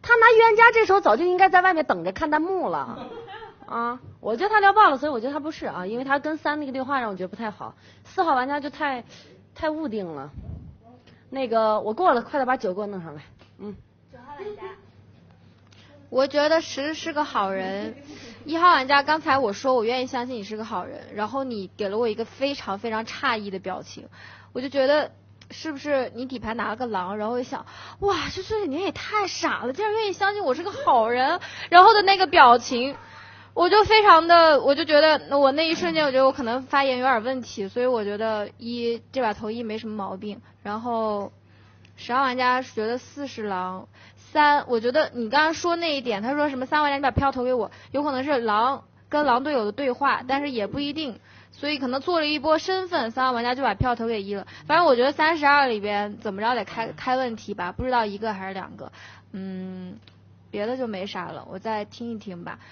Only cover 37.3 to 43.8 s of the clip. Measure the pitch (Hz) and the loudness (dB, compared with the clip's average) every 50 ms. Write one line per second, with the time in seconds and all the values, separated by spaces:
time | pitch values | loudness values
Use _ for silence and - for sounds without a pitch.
37.3 | 269 262 233 - - - 196 190 196 240 247 254 254 226 208 202 208 208 220 220 | -6 -6 -8 -10 -10 -8 -8 -6 -4 -2 0 0 0 0 -2 -4 -4 -4 -4 -4
38.3 | 220 208 208 202 - - - 233 240 240 233 233 233 226 - _ - 269 247 220 | -2 -4 -6 -8 -10 -14 -12 -10 -8 -4 -4 -4 -4 -6 -8 _ -6 -2 -2 -2
39.3 | 202 - 226 214 226 233 240 220 214 220 233 220 214 214 196 190 196 190 208 208 | -4 -4 -8 -8 -8 -8 -8 -8 -8 -8 -8 -10 -10 -8 -8 -10 -10 -10 -12 -12
40.3 | 202 - _ - _ _ _ 202 208 220 226 247 233 226 220 214 208 202 196 - | -12 -14 _ -20 _ _ _ -10 -10 -8 -6 -4 -4 -2 -2 -2 -4 -4 -6 -10
41.3 | _ _ _ _ _ _ - _ _ _ - - _ - - - 240 262 277 262 | _ _ _ _ _ _ -20 _ _ _ -20 -20 _ -20 -8 -4 -2 0 0 0
42.3 | 247 254 254 247 254 254 262 - - 226 214 220 240 254 - - - 285 285 262 | 0 0 0 0 0 0 -2 -6 -6 -6 -4 -4 -4 -6 -8 -12 -12 -12 -12 -10
43.3 | - - 214 208 196 185 185 185 185 190 | -10 -10 -8 -6 -6 -6 -6 -6 -8 -12